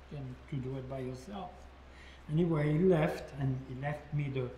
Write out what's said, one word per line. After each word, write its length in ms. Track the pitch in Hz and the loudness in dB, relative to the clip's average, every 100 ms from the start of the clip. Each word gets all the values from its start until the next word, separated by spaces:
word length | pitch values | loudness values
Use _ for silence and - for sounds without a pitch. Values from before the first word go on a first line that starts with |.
| - | -12
than 240 | 143 131 127 - | -10 -8 -10 -6
to 40 | 139 | -6
do 200 | 127 135 | -4 -6
it 100 | 127 | -6
by 120 | 135 | -6
yourself." 500 | 127 127 190 202 180 - - - - - - - - | -6 -8 -10 -8 -10 -12 -18 -18 -20 -18 -18 -16 0
Anyway, 400 | 151 175 151 151 | 2 4 4 4
he 80 | 151 | 6
left, 540 | 185 165 160 - - 139 | 8 8 6 2 -6 -2
and 180 | 131 131 - | 0 0 -4
he 60 | 127 | -6
left 320 | 143 147 - | -4 -6 -4
me 160 | 147 139 | -2 0
the 160 | 131 120 | 0 -2